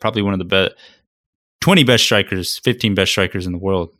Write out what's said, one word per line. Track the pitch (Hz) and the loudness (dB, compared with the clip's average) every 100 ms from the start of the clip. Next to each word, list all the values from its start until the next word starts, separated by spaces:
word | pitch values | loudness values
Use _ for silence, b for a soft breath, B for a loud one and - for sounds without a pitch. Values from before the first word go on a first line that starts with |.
probably | 110 104 | -4 -2
one | 101 | -2
of | 95 | -4
the | |
be-, | 92 95 92 - b b b _ _ _ _ - | 0 0 0 -6 b b b _ _ _ _ -4
twenty | 165 185 | 2 4
best | 127 117 | 6 4
strikers, | - 104 - 92 87 - | 4 0 0 -4 -6 -4
fifteen | 127 113 110 | -2 0 -2
best | 98 95 | 0 0
strikers | - 92 98 90 | 0 -2 -2 -6
in | |
the | 90 | -6
world. | 98 92 85 | -2 -2 -4